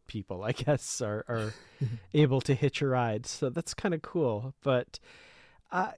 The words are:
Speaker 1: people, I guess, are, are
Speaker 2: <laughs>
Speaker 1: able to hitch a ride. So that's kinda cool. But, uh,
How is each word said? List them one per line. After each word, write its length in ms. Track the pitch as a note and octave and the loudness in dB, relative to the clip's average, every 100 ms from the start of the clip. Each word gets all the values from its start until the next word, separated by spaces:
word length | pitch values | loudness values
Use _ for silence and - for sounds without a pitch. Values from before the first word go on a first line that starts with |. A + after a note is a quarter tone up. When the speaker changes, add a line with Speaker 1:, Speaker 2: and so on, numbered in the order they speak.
| - | -10
Speaker 1:
people, 360 | A2 - F2+ | -8 -6 -4
I 80 | G#2+ | -4
guess, 500 | - C3 C#3+ - - | -2 0 0 -2 -4
are, 220 | A2 G#2+ - | -2 -4 -4
are 240 | A2+ G#2+ - - - | -4 -4 -8 -14 -6
Speaker 2:
<laughs> 320 | A#2+ A#2 - | -4 -4 0
Speaker 1:
able 280 | D3+ D3 C3 | 4 6 4
to 120 | C3+ | 2
hitch 280 | C3 C#3 - | 2 2 2
a 60 | C#3 | 2
ride. 380 | B2+ A#2 A2 - | 2 2 0 -4
So 240 | - C3+ | -4 -2
that's 240 | D#3+ - | -2 -6
kinda 260 | - G3+ E3 | -4 -2 -2
cool. 540 | - E3+ C3 G#2+ C3 - | -2 0 0 0 -4 -4
But, 380 | C#3+ B2+ - - - - - - - - - | 2 2 0 -8 -20 -20 -20 -20 -20 -20 -6
uh, 200 | F3+ G#3+ | -2 -2